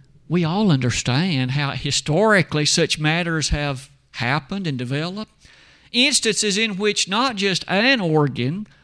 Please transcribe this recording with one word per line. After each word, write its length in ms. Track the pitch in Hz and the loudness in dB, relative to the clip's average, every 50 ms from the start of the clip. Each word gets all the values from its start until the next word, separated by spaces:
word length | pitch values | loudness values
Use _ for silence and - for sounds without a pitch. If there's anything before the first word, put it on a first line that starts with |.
| - _ _ _ _ - | -20 _ _ _ _ -2
We 160 | 151 180 170 | 0 0 0
all 260 | 151 170 202 220 196 | 0 0 2 2 4
understand 840 | 151 131 131 123 - - - - 123 135 175 190 165 131 131 123 131 | 4 4 2 0 -2 -2 -2 0 0 0 2 0 0 0 -2 -2 -2
how 200 | 147 147 139 - | -2 -2 -2 -4
historically 920 | 127 - 143 135 - - - 151 170 214 220 214 190 151 - - 151 151 | -4 -4 -4 -4 -2 -2 0 0 2 4 4 4 4 4 2 0 -2 0
such 340 | 147 - - 165 - - - | 2 2 2 2 2 0 0
matters 520 | 151 151 160 170 180 170 160 156 139 - | 0 0 0 0 -2 -2 -2 -2 -2 -2
have 400 | - 147 147 143 139 127 135 - _ _ _ _ - | -2 -2 -2 -2 -4 -6 -10 -16 _ _ _ _ -8
happened 540 | - 117 120 135 151 151 - 190 202 190 | -4 -2 -2 -2 -2 -4 -6 -8 -6 -4
and 120 | 165 139 120 | -4 -4 -4
developed. 540 | 127 120 135 143 156 175 185 208 220 - _ _ - - - - - _ _ _ _ _ - | -4 -4 -4 -4 -4 -6 -8 -10 -12 -14 _ _ -20 -20 -20 -20 -20 _ _ _ _ _ 2
Instances 640 | 240 254 294 262 - - 226 202 - - 214 185 | 2 4 4 4 2 2 0 0 0 0 0 0
in 220 | 202 226 220 202 180 | 0 0 -2 -2 -2
which 280 | 208 208 208 - - | -2 0 0 0 -2
not 300 | 175 190 214 254 269 240 | -2 0 0 0 0 0
just 280 | 196 196 196 185 - - - | 0 0 0 0 -2 -2 -2
an 320 | 170 190 220 254 277 240 | 0 2 2 2 2 2
organ, 680 | 190 165 156 156 147 143 123 - 120 131 160 196 214 - - _ | 2 2 2 2 2 2 0 -2 -4 -4 -4 -6 -8 -10 -14 _